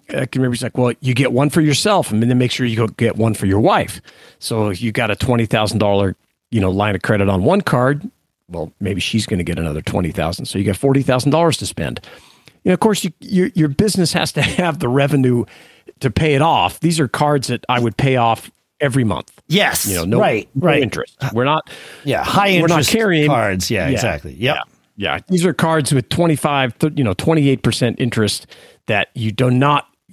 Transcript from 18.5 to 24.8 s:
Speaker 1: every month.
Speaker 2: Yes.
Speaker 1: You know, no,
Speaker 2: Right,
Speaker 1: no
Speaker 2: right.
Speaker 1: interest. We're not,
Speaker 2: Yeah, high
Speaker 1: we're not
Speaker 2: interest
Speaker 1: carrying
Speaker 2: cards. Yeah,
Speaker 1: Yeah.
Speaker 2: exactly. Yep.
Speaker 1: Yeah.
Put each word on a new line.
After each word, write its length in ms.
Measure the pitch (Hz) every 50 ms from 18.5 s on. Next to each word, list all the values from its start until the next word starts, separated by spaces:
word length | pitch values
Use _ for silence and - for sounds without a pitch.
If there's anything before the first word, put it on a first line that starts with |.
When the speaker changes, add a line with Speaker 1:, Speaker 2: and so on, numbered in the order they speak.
| - _ _ _ _ -
Speaker 1:
every 220 | 147 139 117 135 120
month. 280 | 107 87 65 - _ _ - _
Speaker 2:
Yes. 380 | - 151 202 190 139 - - -
Speaker 1:
You 100 | 101 95
know, 80 | 87 85
no, 140 | 90 113 -
Speaker 2:
Right, 300 | 214 170 123 107 - - -
Speaker 1:
no 100 | 135 180
Speaker 2:
right. 160 | 175 139 147
Speaker 1:
interest. 340 | 135 104 - - 58 - _ - - 143
We're 140 | 104 113 127
not, 240 | 139 151 156 - - - - - - - - -
Speaker 2:
Yeah, 180 | 143 123 85 -
high 300 | - - 180 202 202 185
Speaker 1:
we're 80 | 175
not 180 | 165 165 175 156
Speaker 2:
interest 100 | 135 -
Speaker 1:
carrying 380 | - 226 226 202 175 156 147
Speaker 2:
cards. 420 | 147 139 120 110 101 95 92 90 -
Yeah, 160 | 117 98 85
Speaker 1:
Yeah. 60 | 135 131
Speaker 2:
exactly. 400 | 104 117 107 80 73 - 78 65
Yep. 220 | 76 107 131 151
Speaker 1:
Yeah. 60 | - - - _ _